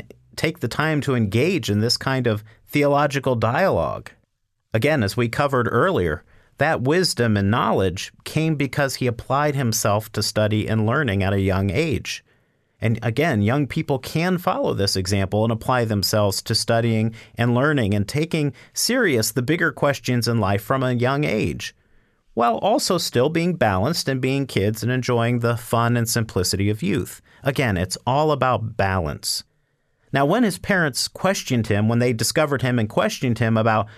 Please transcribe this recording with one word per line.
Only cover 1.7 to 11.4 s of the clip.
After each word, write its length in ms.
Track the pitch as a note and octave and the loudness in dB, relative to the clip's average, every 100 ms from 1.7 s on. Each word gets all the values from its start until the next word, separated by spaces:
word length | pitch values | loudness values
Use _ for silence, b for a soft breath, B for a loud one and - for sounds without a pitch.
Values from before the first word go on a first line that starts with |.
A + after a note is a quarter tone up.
| G#2 | 0
this 160 | A#2 - | 2 0
kind 320 | - C3 B2 | 0 0 0
of 160 | G#2 b b - | -2 b b -4
theological 640 | D3 C#3+ C#3+ D3 C3+ C3+ | 0 2 4 2 0 -2
dialogue. 800 | A#2+ A2 C#3 F#3+ G#2+ C#2+ G#1 - - _ _ _ _ _ | 0 0 2 2 2 0 -4 -12 -20 _ _ _ _ _
Again, 300 | A2+ C3 D3+ | 0 2 2
as 140 | G2+ B2 | 0 0
we 120 | A#2+ | -2
covered 380 | - D3 C3 A2+ | 0 0 0 0
earlier, 540 | A#2 F3 D#3 F2 D2+ b b b - | 2 2 2 0 -2 b b b -2
that 240 | C#3+ D3 | 0 0
wisdom 540 | B2 E3+ F3+ - A#2+ G#2 | 0 0 0 0 0 2
and 140 | G2 | 2
knowledge 640 | A#2+ D#3+ B2 F#2+ F2+ - - | 2 0 0 0 -2 -10 -14
came 320 | - D#3 D#3+ | -6 -2 0
because 400 | D3+ C#3 - C#3 | 0 -2 -2 -2
he 140 | - B2 | -2 -4
applied 480 | A#2 - C3+ D3+ C#3 | -4 -2 0 0 0
himself 560 | B2 G#2+ A2+ G#2 - | -2 0 0 0 -2
to 100 | - | -4
study 460 | - - G#2+ G#2+ F#2 | -2 0 2 0 0
and 180 | A2 G#2+ | 0 0
learning 380 | C3+ C3+ G2 | 0 0 0
at 80 | F#2+ | 0
a 80 | G2 | 2